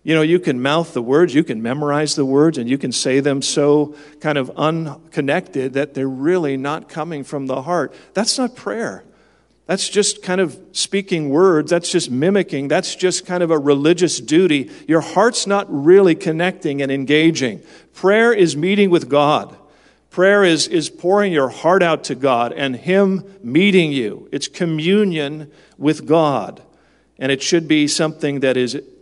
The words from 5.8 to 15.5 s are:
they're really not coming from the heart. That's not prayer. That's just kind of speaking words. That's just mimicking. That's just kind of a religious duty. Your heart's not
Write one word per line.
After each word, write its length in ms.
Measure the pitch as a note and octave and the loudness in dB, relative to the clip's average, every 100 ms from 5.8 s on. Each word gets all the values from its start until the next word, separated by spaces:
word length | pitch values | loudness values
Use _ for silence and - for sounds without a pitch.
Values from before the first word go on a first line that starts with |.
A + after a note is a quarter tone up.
| C#3+ | -6
they're 160 | C3+ C3+ | -4 -6
really 480 | C3 D3 F3+ D3 C3+ | -4 -2 0 -2 -4
not 320 | C#3 D#3+ - | -6 -8 -10
coming 360 | D#3+ D#3+ D3+ | -10 -10 -10
from 220 | C3 D3 C3+ | -10 -8 -6
the 140 | C3+ | -6
heart. 320 | C#3 F3 C3 - - | -4 -4 -4 -8 -12
That's 240 | - A3+ - | -6 -4 -2
not 180 | B3 - | -4 -6
prayer. 480 | G3+ G#3+ F#3 F#2 - _ _ _ _ _ - | -8 -6 -6 -10 -18 _ _ _ _ _ -6
That's 200 | F#3+ - | -4 -2
just 360 | G3+ G3+ - | -2 -2 -2
kind 180 | - F#3 | -4 -2
of 180 | F3+ A#2 - | -2 -4 -14
speaking 560 | - - G3 G3 E3+ D3 | -8 -4 -4 -4 -4 0
words. 420 | C#3+ F#3+ D#3 D3+ | 4 4 4 2
That's 220 | E3+ E3+ | -2 0
just 180 | F3+ B2+ | -4 -2
mimicking. 580 | B2 E3 G3+ - C#3+ C#3 | -2 0 0 0 -4 -2
That's 260 | D#3+ - | -2 -2
just 320 | - F#3 F3+ - | -2 -2 -2 -6
kind 160 | F3+ | -2
of 80 | E3+ | 0
a 80 | D#3 | 0
religious 600 | C#3 C#3 D3+ E3+ F3+ - | 2 2 4 2 0 -2
duty. 520 | A2+ D#3 F#3 D3 B2 - - | 0 2 4 0 -4 -10 0
Your 160 | D#3+ | 0
heart's 440 | D3 F3+ A3+ A3+ | 0 2 2 0
not 200 | G3 | -2